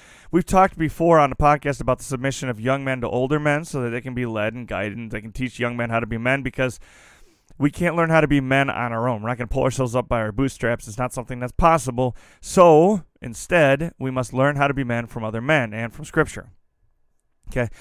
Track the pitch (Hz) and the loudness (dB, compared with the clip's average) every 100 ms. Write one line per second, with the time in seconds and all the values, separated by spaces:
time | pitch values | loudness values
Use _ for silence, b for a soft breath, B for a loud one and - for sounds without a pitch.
0 | B B B 170 - 190 190 - 156 - | B B B -2 2 4 4 2 -4 0
1 | 170 160 143 131 147 147 143 123 127 123 | 4 6 4 4 2 2 0 -4 -2 -2
2 | - 131 135 131 131 107 120 139 135 131 | -4 -4 -4 -4 -6 -4 -2 -2 -2 -4
3 | 117 123 131 151 151 147 170 139 120 120 | -4 -2 0 0 0 -2 -4 -6 -4 -6
4 | 127 123 120 110 107 120 113 98 107 104 | -8 -6 -4 -4 -4 -6 -8 -6 -6 -8
5 | 113 107 110 104 127 - 120 120 120 117 | -10 -10 -10 -8 -8 -4 -6 -4 -2 -2
6 | 113 113 120 139 127 - 127 - b b | -2 -4 -2 -2 -4 -4 -4 -4 b b
7 | b b b b b - 135 - 175 165 | b b b b b -2 -2 0 -2 0
8 | 165 160 151 143 131 135 139 - 120 113 | 4 4 4 2 2 0 0 -4 -4 -2
9 | 123 110 110 123 117 131 131 127 127 123 | -2 -2 -6 -6 -4 -2 -2 0 -2 -2
10 | 113 120 107 104 135 - 117 117 - 107 | -2 -2 -2 -2 -2 -2 -4 -4 -8 -6
11 | 123 - 117 123 123 - 170 160 127 120 | -6 -6 -10 -10 -6 2 4 4 0 -2
12 | 127 b b b - - 175 151 175 208 | -4 b b b 0 8 10 10 6 2
13 | - _ 127 113 - 175 143 139 165 - | -4 _ -14 -12 0 4 4 4 -2 -6
14 | 131 127 127 127 139 139 143 139 123 117 | -4 -4 -4 0 0 2 0 0 -2 -4
15 | 113 117 110 110 127 156 117 107 117 - | -6 -8 -6 -4 0 0 0 -6 -8 -10
16 | 151 160 151 - - _ _ _ _ _ | -4 0 0 -4 -18 _ _ _ _ _
17 | _ _ _ _ - 127 117 B | _ _ _ _ -8 -4 -4 B